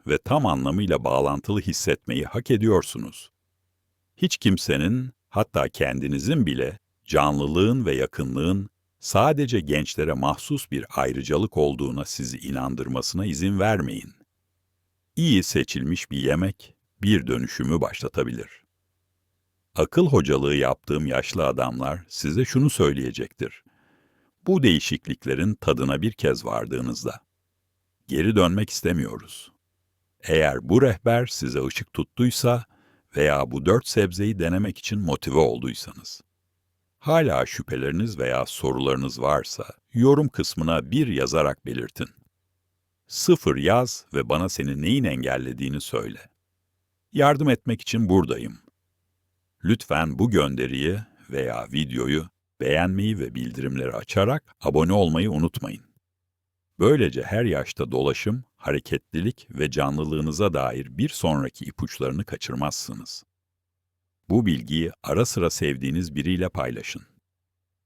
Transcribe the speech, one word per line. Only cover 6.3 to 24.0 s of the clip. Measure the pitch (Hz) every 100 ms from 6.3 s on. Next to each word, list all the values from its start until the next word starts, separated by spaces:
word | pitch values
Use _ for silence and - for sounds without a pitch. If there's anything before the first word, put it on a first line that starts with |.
| 151 92
bile, | 64 64 - _ _
canlılığın | - 73 73 73 71 80 101 131 101
ve |
yakınlığın | 65 65 - 67 64 80 98 101 - _ _
sadece | - - 131 147 135 113
gençlere | 73 73 76 - 78
mahsus | 65 67 76 - 143 -
bir | 69 -
ayrıcalık | - 65 64 65 76 107 80
olduğuna | 73 65 67 64
sizi | 69 - 64 64
inandırmasına | 67 67 65 64 65 64 - 87 95
izin | 71 92 98
vermeyin. | 101 104 67 55 - - _ _ _ _ _ _ _ _ _ -
İyi | 170 101
seçilmiş | 87 - 64 - 65 87 -
bir | 69
yemek, | 67 76 95 - - _ _ _
bir | 98 101 60
dönüşümü | 62 62 - 64 82
başlatabilir. | 64 - - - 62 60 - - _ _ _ _ _ _ _ _ _ _ _
Akıl | - 78 - 175
hocalığı | 127 69 69 69
yaptığım | 71 64 67 - 73 76
yaşlı | 65 - - 71
adamlar | 62 62 60 65 82 87
size | - 73 87
şunu | 127 127 143
söyleyecektir. | - 78 67 64 58 58 - 58 - _ _ _ _